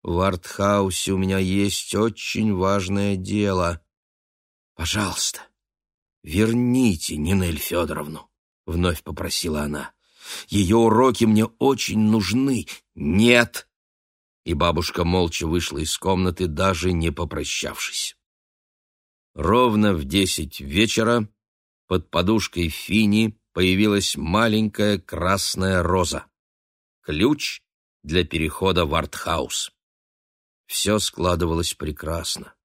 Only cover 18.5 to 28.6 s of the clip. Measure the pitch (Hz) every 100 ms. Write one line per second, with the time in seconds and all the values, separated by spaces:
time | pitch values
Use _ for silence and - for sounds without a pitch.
18.5 | _ _ _ _ _ _ _ _ 73 80
19.5 | 117 123 107 107 87 67 92 92 - 73
20.5 | - 71 82 110 - 110 120 104 _ _
21.5 | _ _ _ _ 90 - 78 90 110 -
22.5 | 87 85 - - 107 107 107 110 - _
23.5 | 85 92 95 107 101 - - 76 101 113
24.5 | 107 110 - 104 101 - 82 87 98 -
25.5 | - 95 92 85 92 87 71 - _ _
26.5 | _ _ _ _ _ - 76 120 151 -
27.5 | - _ _ _ _ - 85 85 80 78
28.5 | -